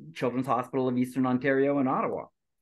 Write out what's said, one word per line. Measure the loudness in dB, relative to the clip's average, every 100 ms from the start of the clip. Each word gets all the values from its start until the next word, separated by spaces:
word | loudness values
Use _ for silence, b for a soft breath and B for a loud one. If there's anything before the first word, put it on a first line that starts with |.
| -16
Children's | -4 -2 -2 0
Hospital | -2 -2 -2 0
of | 0
Eastern | 0 0 0
Ontario | 2 2 2 4 2
in | 2
Ottawa," | 0 -2 -4 -8 _ _ _